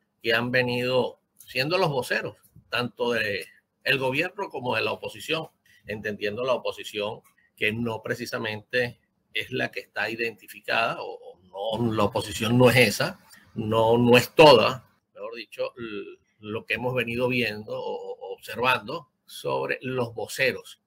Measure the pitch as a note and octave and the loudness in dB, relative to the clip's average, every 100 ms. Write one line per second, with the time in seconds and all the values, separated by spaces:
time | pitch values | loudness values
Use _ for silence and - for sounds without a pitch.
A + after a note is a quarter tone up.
0 | _ _ A2+ A2+ B2 B2+ B2 B2 B2 B2+ | _ _ -2 0 2 0 0 0 0 0
1 | A2+ - _ _ - B2+ C#3 F3+ F3+ C3+ | 0 -4 _ _ -8 -4 0 2 0 0
2 | - - B2+ - _ - - A2+ B2 - | -2 -4 -4 -10 _ -20 -8 -4 -4 -2
3 | A#2+ A#2 G#2+ G2 - - _ _ - C3+ | -2 0 -2 -4 -8 -18 _ _ -2 0
4 | C3 C#3 F3+ - F#3+ D3 B2+ A2 G#2+ G#2+ | 0 -2 -4 -4 -8 -6 -4 -2 -2 -4
5 | G#2 G#2+ - D#3 D#3 _ _ _ - G#2+ | -10 -10 -6 -6 -6 _ _ _ -12 -8
6 | G#2 G2+ G#2 G#2+ C3 A#2+ G#2 G2+ G2 G#2+ | -6 -6 -6 -4 -2 -2 -2 -8 -10 -6
7 | G2+ B2 - _ _ - G#2+ A2 A#2 A2 | -6 -8 -16 _ _ -6 -4 -2 -4 -6
8 | - A#2+ A#2 B2 A2+ G#2+ - B2 A#2+ - | -6 -6 -6 -6 -6 -8 -6 -4 -4 -6
9 | _ _ _ A2+ G2+ B2+ A#2+ - - - | _ _ _ -8 -6 -4 -6 -8 -10 -6
10 | G#2 A2+ A#2 G#2+ - G2+ - A#2+ A#2 E3 | -6 -4 -6 -8 -16 -14 -4 0 0 -2
11 | G2 - - - _ F#2+ G#2+ A2 A#2 A2 | -10 -12 -16 -20 _ -8 -4 -2 0 2
12 | G#2 G#2+ G2+ G2 A2 B2 B2+ A2+ A2+ - | 2 0 -4 -4 2 6 8 8 4 4
13 | D3 G3+ _ - _ - A2 A2+ A2+ A#2 | -2 -4 _ -20 _ -8 -2 2 4 6
14 | A#2+ A#2+ - - D#3 B2 G#2 B2+ - _ | 8 6 6 10 10 10 8 0 -10 _
15 | _ - G#2 A#2 A2 - B2+ C3 A#2 G#2 | _ -16 -14 -12 -12 -8 -8 -8 -10 -10
16 | F#2+ - _ _ G#2+ G#2+ - A2 B2 B2+ | -12 -16 _ _ -10 -8 -6 -4 -2 -2
17 | A#2 A#2 B2 B2+ A2+ G#2+ G#2+ B2+ G2+ G2 | -4 -2 -2 0 -2 -4 -10 -10 -8 -8
18 | F#2+ F#2+ F#2+ F#2+ - G#2+ B2 B2 A2 D#3+ | -10 -12 -12 -14 -12 -4 0 0 -2 -12
19 | C3+ _ _ - C#3+ C3+ C3+ C3 C3 B2+ | -12 _ _ -12 -6 -4 -4 -6 -6 -4
20 | A#2 A2 G2+ - C3+ F#2+ - - | -6 -6 -8 -2 -2 -2 -8 -20